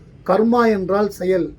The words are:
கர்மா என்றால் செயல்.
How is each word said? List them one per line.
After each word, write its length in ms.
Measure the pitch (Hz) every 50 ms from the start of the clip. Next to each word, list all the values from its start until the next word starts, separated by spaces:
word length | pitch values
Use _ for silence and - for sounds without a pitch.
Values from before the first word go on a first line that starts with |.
| - - - - -
கர்மா 420 | - 185 202 220 233 233 240 233
என்றால் 420 | 226 214 196 185 170 190 202 208 196
செயல். 440 | - - 180 185 185 180 160 147 -